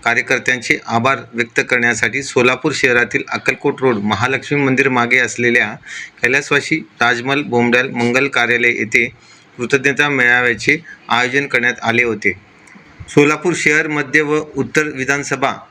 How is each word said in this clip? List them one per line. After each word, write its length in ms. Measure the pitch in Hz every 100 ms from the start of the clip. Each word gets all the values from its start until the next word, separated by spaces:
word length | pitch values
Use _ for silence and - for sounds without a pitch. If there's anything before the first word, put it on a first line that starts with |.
कार्यकर्त्यांचे 720 | 117 120 123 127 113 127 117 - -
आभार 300 | 117 123 135 113
व्यक्त 280 | 117 117 - 117
करण्यासाठी 520 | 123 120 117 117 127
सोलापूर 500 | 139 - 123 127 156
शहरातील 480 | 131 131 120 120 139 -
अक्कलकोट 540 | 117 - 127 147 139
रोड 120 | 131
महालक्ष्मी 680 | 110 104 101 123 135 - 143
मंदिर 280 | 135 131 135
मागे 300 | 123 120 127
असलेल्या 500 | 117 - 120 120 107 113 - - - -
कैलासवासी 680 | 120 135 147 143 - 160 - -
राजमल 420 | 120 120 127 139
बोमड्याल 460 | 143 120 120 123 135
मंगल 400 | 123 120 123 139
कार्यालय 400 | 127 117 120 120
येथे 440 | 120 113 120 117 - - - _ -
कृतज्ञता 500 | 120 139 135 135 147
मेळाव्याचे 760 | 139 123 123 123 117 139 156 - - -
आयोजन 380 | 117 123 135 143
करण्यात 280 | 127 120 117
आले 220 | 113 117
होते. 280 | 120 107 101 90 - - - - - - -
सोलापूर 440 | - 147 151 175 160
शहर 300 | 151 151 160
मध्य 340 | 147 131 151
व 200 | 147 151 151 139
उत्तर 260 | 120 156
विधानसभा 680 | 151 135 131 143 139 135 135 101 -